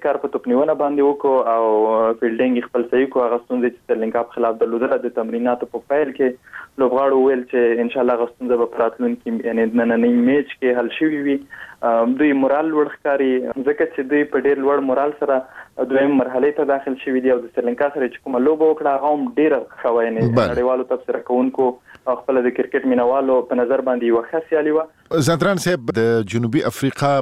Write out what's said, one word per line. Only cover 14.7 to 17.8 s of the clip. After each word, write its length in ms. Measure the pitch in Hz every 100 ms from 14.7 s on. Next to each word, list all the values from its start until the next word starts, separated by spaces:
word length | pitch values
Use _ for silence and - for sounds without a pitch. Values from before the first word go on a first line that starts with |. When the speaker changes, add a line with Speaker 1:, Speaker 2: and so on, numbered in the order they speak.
| 143 135
Speaker 1:
مورال 240 | 135 147 147
سره 160 | 139 131 - - - - 127
دویم 200 | 135 139 139
مرحلې 360 | 123 127 143 147
ته 80 | 139
داخل 220 | 139 139 127
شوي 160 | 139 127
دي 120 | 131
او 60 | 123
د 100 | 120
سریلانکا 340 | - 120 120